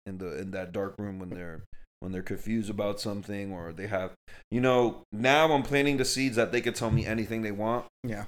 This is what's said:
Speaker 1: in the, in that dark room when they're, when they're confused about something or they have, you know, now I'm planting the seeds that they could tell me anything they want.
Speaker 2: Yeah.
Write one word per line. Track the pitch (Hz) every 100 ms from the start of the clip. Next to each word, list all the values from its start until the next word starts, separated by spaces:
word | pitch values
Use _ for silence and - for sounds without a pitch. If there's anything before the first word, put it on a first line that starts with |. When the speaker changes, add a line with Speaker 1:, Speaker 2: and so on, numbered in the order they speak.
| -
Speaker 1:
in | 92
the, | 90 76
in | 95
that | 95 90
dark | 95 98 98
room | 104 95
when | 92
they're, | 87 87 82 - - - _
when | 92
they're | 92
confused | 92 95 - 113 104
about | 101 104 101
something | 110 101 95 101 98
or | 92 85
they | 82 101
have, | 98 92 - - - -
you | 120
know, | 127 127 117 - -
now | 104 127 147 160
I'm | 143
planting | 123 143 143 139
the |
seeds | 127 127 135 113
that | 110
they | 120
could | 117 113
tell | 117
me | 131
anything | - 113 107 113
they | 110
want. | 101 110 120 - _
Speaker 2:
Yeah. | 123 104